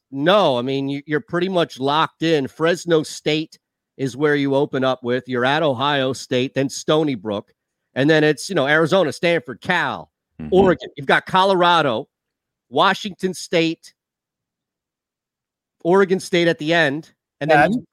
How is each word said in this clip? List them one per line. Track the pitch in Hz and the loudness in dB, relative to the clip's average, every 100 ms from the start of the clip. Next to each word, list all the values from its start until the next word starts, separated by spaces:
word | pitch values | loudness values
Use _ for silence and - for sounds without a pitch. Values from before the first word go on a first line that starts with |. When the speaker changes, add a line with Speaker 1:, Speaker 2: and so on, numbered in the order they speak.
| _ | _
Speaker 1:
no. | 135 151 208 175 123 | -4 2 2 2 0
I | |
mean, | 127 135 139 | -2 -4 -4
you, | 139 | -6
you're | 147 151 | -4 -6
pretty | - 170 185 | -4 -4 -2
much | 185 156 - | -2 -2 -4
locked | 135 147 156 _ | -2 0 -2 _
in. | 160 160 131 | 0 0 -2
Fresno | - 160 175 170 160 | -2 -2 -2 0 0
State | 151 - - 151 156 _ _ _ _ - | 0 -6 -4 -4 -6 _ _ _ _ -8
is | 135 117 | -8 -2
where | 151 147 | 0 2
you | 139 | 0
open | 135 147 139 | 0 0 0
up | 131 127 | -2 -2
with. | 120 123 127 | -2 -4 -4
You're | 123 | -2
at | 123 151 | 0 0
Ohio | 160 123 139 143 131 | 0 0 -2 -2 -2
State, | 127 - - 131 | -6 -4 -2 -2
then | - 135 | -2 -4
Stony | - - 156 160 120 | -4 -2 0 0 -4
Brook, | 104 101 - _ _ _ _ 120 | -6 -8 -10 _ _ _ _ -2
and | 143 | 2
then | 156 | 4
it's, | 151 131 - | 2 0 -4
you | |
know, | 185 135 | -2 2
Arizona, | 156 165 190 160 | 2 2 2 0
Stanford, | - 170 170 - 113 | -2 -2 -2 -4 -10
Cal, | - 175 143 101 76 _ _ - | -4 -2 -2 -6 -12 _ _ -16
Speaker 2:
Mm-hmm. | 78 | 0
Speaker 1:
Oregon. | 175 196 160 - - | 4 4 2 -4 -6
You've | 139 | 0
got | 165 - | 0 2
Colorado, | 185 196 190 175 170 143 113 - _ _ _ _ _ _ | 2 4 4 4 4 2 -2 -6 _ _ _ _ _ _
Washington | 123 185 190 214 175 190 | 0 2 0 -6 -6 -6
State, | 180 - 175 165 165 - _ _ _ _ _ _ _ _ _ _ _ _ _ _ _ _ _ _ _ | -6 -4 0 0 -2 -12 _ _ _ _ _ _ _ _ _ _ _ _ _ _ _ _ _ _ _
Oregon | - 190 196 185 | 2 4 4 0
State | - 180 170 | -2 0 0
at | 165 | 0
the | 151 | 0
end, | 170 151 143 - _ _ _ | 2 2 -2 -8 _ _ _
and | 147 | 2
Speaker 3:
Yeah, | 151 | 4
Speaker 1:
then | 160 | 4
Speaker 3:
that's, | 233 - | 0 -8